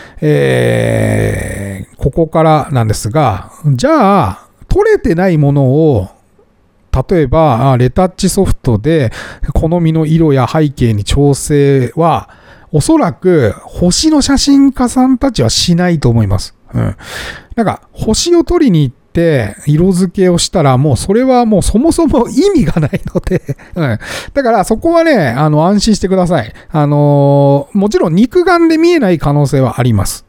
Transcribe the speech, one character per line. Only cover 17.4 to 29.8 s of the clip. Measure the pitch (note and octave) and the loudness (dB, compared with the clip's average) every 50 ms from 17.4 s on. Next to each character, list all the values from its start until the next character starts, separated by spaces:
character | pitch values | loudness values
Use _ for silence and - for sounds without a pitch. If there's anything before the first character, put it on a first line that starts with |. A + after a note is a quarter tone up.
| - - - | -18 -10 -6
な | A#3+ | -4
ん | G#3+ | -4
か、 | D#3+ G2+ - _ _ | -4 -4 -6 _ _
星 | - - - A3 A3 - - F4 F4 | -14 -8 -4 -2 -2 -2 0 0 0
を | E4+ | 0
撮 | - - F4 F4 | 0 0 0 0
り | D4+ A#3 | 2 2
に | F3 D#3 | 2 2
行 | C#3+ B2 | 0 0
っ | - | -4
て、 | _ _ _ - E3+ E3+ E3 D3+ B2+ A2 G2+ - - - D3 | _ _ _ -2 0 0 2 0 0 -2 -4 -8 -6 -4 -2
色 | D3 D#3 F3+ G3 | 0 2 2 2
付 | F#3 F3 F#3+ E3+ - G3+ | 2 0 -2 -2 0 0
け | F#3 F3+ | 2 2
を | F3 E3+ | 2 0
し | - - | -2 -2
た | - F#3 C#3+ | -2 0 2
ら、 | C3+ B2+ | 2 2
も | B2+ D3 D#3 C3 | 2 2 0 0
う | |
そ | - - G3 | -2 -2 0
れ | G3+ A#3 | 0 0
は | C4 C4 B3+ A#3+ A#3+ | 2 2 2 2 2
も | A3 G#3+ E3+ | 2 0 0
う | |
そ | - - - A3 | 0 0 0 0
も | D4 E4+ | 2 0
そ | - E4+ E4 B3 | 2 2 0 0
も | D#4 B3+ A#3+ A#3 | 2 0 -2 0
意 | G3 C4 F#4 G4+ | 0 0 0 2
味 | G4 C#4 F3 | 2 2 0
が | D3 - E3+ | 0 0 -2
な | D3+ - | -2 -2
い | G3 - - - - | -4 -6 -6 -6 -6
の | F3+ | -6
で、 | - - F#3+ E3+ - - C3+ - | -4 -4 -4 -4 -4 -8 -12 -12
<laughs> | - - - | -14 -12 -8
う | F3+ | -4
ん。 | - - G3+ - - - - - - - - | -4 -4 -4 -4 -8 -10 -14 -14 -14 -8 -6
だ | C#4+ | -4
か | C4 A3+ | -2 0
ら | A#3 G3+ F3 | 0 0 0
そ | - A3 | -2 -2
こ | G#3+ - E4 | -2 0 0
は | E4+ E4 E4 | 2 2 2
ね、 | E4 C#4+ G#3 D3+ B2 | 2 2 2 0 0
あ | A#2 C#3 D#3 D3+ | 0 0 0 0
の、 | D3+ D3+ D#3+ F#3 | 2 2 2 2
安 | G#3 G3+ | 0 0
心 | - A3+ G#3 | 0 0 0
し | - | 0
て | G#3 F3+ | 0 -2
く | F#3+ | 0
だ | F#3 F3 | 0 0
さ | E3 F3+ C3+ | 0 -2 -2
い。 | G2+ - - - - - | -4 -6 -12 -20 -12 -6
あ | - D#3 D3 | -2 -2 0
の | C#3+ D3 D3 D3 D3 C#3+ C#3+ C#3+ C#3 C#3+ C#3+ C#3 C#3 C#3 C#3 - - - | 0 2 2 2 2 2 2 4 4 4 4 4 4 2 0 -2 -2 -2
ー、 | G3+ | -2
も | G3 G#3+ | 0 0
ち | A#3 | 0
ろ | F4+ C#4+ E3+ | 0 0 0
ん | D#3 | 2
肉 | F#3+ B3 - - F4+ | 2 0 2 2 0
眼 | E4+ F#4+ F4 E4+ E4 | 2 2 2 2 2
で | E4 D#4+ | 2 2
見 | D#4 E4 F4 | 2 2 2
え | F4 D#4 | 2 2
な | A#3 F#3 | 2 0
い | F3 - | 0 0
可 | - D3 | 0 0
能 | C#3+ D3 C#3+ | 0 0 0
性 | C3 D3 C3+ | 0 0 0
は | C3 A#2 - | 0 0 -2
あ | - | -2